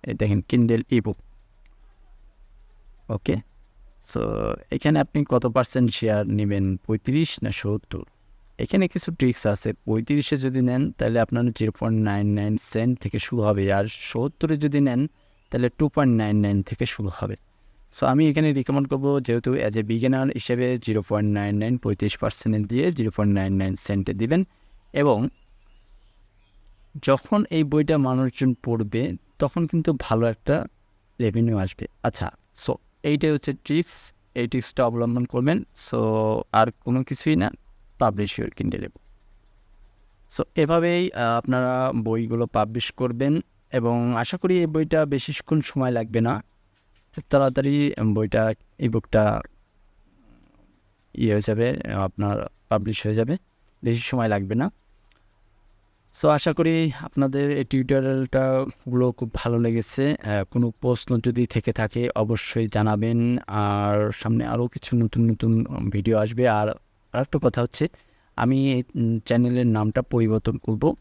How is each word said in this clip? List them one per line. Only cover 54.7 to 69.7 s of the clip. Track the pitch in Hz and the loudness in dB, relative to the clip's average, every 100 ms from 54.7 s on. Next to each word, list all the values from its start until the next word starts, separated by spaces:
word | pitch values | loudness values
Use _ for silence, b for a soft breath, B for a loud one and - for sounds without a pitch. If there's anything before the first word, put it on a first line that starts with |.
| _ _ _ _ _ _ _ _ _ _ _ _ _ _ | _ _ _ _ _ _ _ _ _ _ _ _ _ _
So, | - 151 | 0 2
আশা | 147 175 | 4 2
করি | 151 165 165 160 127 | 2 2 2 0 -2
আপনাদের | 160 - 135 139 143 143 | -6 -2 0 0 0 0
এই | |
টিউটোরিয়ালটা | 131 135 127 139 135 135 131 135 131 131 135 - - | 0 -2 2 2 2 0 0 0 2 0 -2 -8 -4
গুলো | 123 127 | 2 2
খুব | 120 113 | 0 -6
ভালো | - 120 117 | -4 0 2
লেগেছে। | 117 117 107 - 139 | 2 0 -4 -2 0
আহ, | - 104 104 | 0 -2 -2
কোনো | 98 117 120 | -2 -2 -2
প্রশ্ন | - 127 120 - 120 123 | -2 -2 -2 0 0 0
যদি | 120 120 | 0 0
থেকে | 113 - | 0 -2
থাকে | 110 107 120 120 - | -2 -2 -2 -2 0
অবশ্যই | 110 113 - 117 113 | 0 -2 -2 -2 0
জানাবেন। | 107 107 104 113 117 117 123 - | 2 2 2 2 2 2 0 -4
আর | 104 104 101 104 104 107 | -2 0 0 0 2 0
সামনে | 110 117 113 120 | -2 -2 0 0
আরও | 117 120 | -2 -2
কিছু | - - 120 | -6 -2 0
নতুন | 117 117 117 | 2 2 2
নতুন | 110 113 113 - - 104 | 2 2 2 0 -4 -2
ভিডিও | 101 104 110 | 0 2 2
আসবে। | 107 117 123 | 2 2 2
আর | 107 107 - _ _ _ | 4 0 -4 _ _ _
আরেকটা | 120 139 151 | -6 -2 0
কথা | 127 123 | 0 0
হচ্ছে, | 120 - 156 b b b b - | -4 -2 -6 b b b b -2
আমি | 120 135 135 | 0 2 2
এই, | 127 123 - | 0 -2 -2
উম, | 117 113 - | 0 0 0
চ্যানেলের | 120 123 123 | 2 4 2
নামটা | 123 | 2